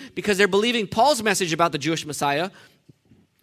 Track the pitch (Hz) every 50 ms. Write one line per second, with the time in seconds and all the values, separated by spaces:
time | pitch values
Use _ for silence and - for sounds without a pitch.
0 | 269 - - 185 - 208 202 180 208 185 190 202 220 240 233 240 196 - - 226
1 | 240 285 302 226 214 220 185 - 190 156 165 156 170 165 139 151 131 160 165 151
2 | - 151 143 - 151 143 143 151 175 196 - - - - _ _ _ _ - _
3 | _ _ _ _ _ _ _ -